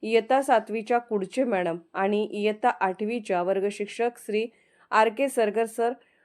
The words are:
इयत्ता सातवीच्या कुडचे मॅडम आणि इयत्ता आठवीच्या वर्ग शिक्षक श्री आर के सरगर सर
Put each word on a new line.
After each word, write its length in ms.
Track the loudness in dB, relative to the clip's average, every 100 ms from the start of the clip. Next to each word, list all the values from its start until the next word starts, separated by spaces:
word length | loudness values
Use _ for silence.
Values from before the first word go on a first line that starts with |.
इयत्ता 400 | 0 2 4 2
सातवीच्या 560 | 4 2 2 -4 0 -2
कुडचे 460 | 0 -4 -2 -2
मॅडम 340 | 0 0 0 -4 -6
आणि 300 | -2 0 0
इयत्ता 460 | -2 -2 -2 0 0
आठवीच्या 720 | 2 -2 -2 -4 -4 -2 -2
वर्ग 240 | 0 0 -2
शिक्षक 380 | -4 -8 -4 -4 -4 -6
श्री 200 | -4 -4 _ _ _ 0
आर 180 | 2 4
के 200 | 2 -2
सरगर 360 | 0 0 0 -2
सर 260 | -2 -2 -4 _ _